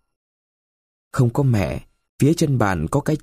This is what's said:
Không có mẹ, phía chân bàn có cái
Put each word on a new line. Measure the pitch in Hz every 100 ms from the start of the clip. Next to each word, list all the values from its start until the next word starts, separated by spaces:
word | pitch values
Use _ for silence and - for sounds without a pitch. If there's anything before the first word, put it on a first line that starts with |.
| _ _ _ _ _ _ _ _ _ _ _
Không | - 120
có | -
mẹ, | 135 110 80 69 - _ _ -
phía | 135
chân | 165 156 131
bàn | 104 90 78
có | -
cái | - 151